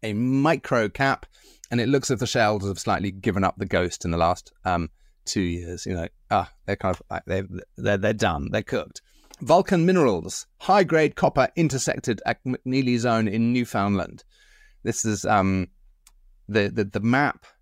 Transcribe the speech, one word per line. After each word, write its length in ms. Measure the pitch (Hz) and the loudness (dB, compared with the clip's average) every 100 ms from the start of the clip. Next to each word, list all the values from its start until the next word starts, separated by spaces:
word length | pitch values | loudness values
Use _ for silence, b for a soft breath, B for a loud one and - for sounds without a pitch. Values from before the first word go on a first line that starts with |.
a 100 | 113 | -4
micro 760 | 104 123 135 139 139 - 127 110 | -2 0 2 2 0 0 0 0
cap, 360 | - 139 123 - B B B B | 0 0 0 -6 B B B B
and 100 | 120 | -2
it 80 | 117 | 2
looks 220 | 139 - | 2 2
as 40 | 120 | -2
if 40 | |
the 80 | 120 | 0
shareholders 420 | 131 107 107 98 | 2 2 2 -2
have 100 | 95 | -6
slightly 300 | - 98 98 | -2 -2 -2
given 340 | 95 95 98 | -4 -2 0
up 120 | 95 - | 0 -2
the 80 | 101 | -2
ghost 400 | 92 90 - 87 | 0 0 -2 -4
in 60 | |
the 60 | 85 | 2
last, 360 | 82 87 - _ | 2 0 -6 _
um, 280 | - 87 82 _ _ _ - | -2 -2 -2 _ _ _ -6
two 160 | - | -2
years. 460 | 90 87 85 87 - | -2 -2 -8 -10 -6
You 80 | 92 | -6
know, 120 | 82 _ _ | -6 _ _
ah, 220 | 104 92 - - | -2 -2 -10 -6
they're 80 | 101 | -4
kind 200 | 95 90 | -2 -4
of, 60 | - | -6
like, 140 | 87 - | -12 -4
they've, 240 | 95 95 92 - - | -6 -4 -12 -14 -8
they're, 200 | 107 101 | -2 0
they're 160 | 104 | 0
done, 360 | 107 107 78 69 | 0 0 -2 -4
they're 100 | 107 | -6
cooked. 400 | 107 127 78 - b b b b | -4 -6 -6 -14 b b b b
Vulcan 460 | 123 165 190 185 165 | 4 4 4 2 4
Minerals, 580 | 185 139 95 90 - - _ | 4 4 2 -4 -12 -14 _
high-grade 560 | - 196 180 160 147 - | 2 4 4 4 2 2
copper 340 | 160 143 127 - | 0 4 0 2
intersected 680 | 160 127 - - - 107 - | 0 0 -2 -4 -2 -2 -2
at 160 | 117 | -4
McNeely 560 | - 127 - 131 131 123 | -4 -6 -2 0 2 2
Zone 280 | 120 113 110 | 2 2 2
in 240 | 104 117 | 2 2
Newfoundland. 720 | 123 120 113 101 98 85 - - b b b b b | 2 0 -2 0 0 -2 -10 -20 b b b b b
This 200 | - 113 | -6 -4
is, 220 | 113 104 101 | -2 -2 0
um, 420 | 104 95 95 90 _ - _ _ _ _ _ - | 2 2 0 -4 _ -20 _ _ _ _ _ -2
the, 220 | 107 101 | 0 0
the, 140 | 104 | 0
the 160 | 101 104 | -4 -2
map 480 | 110 123 143 - - _ | 0 2 2 -2 -14 _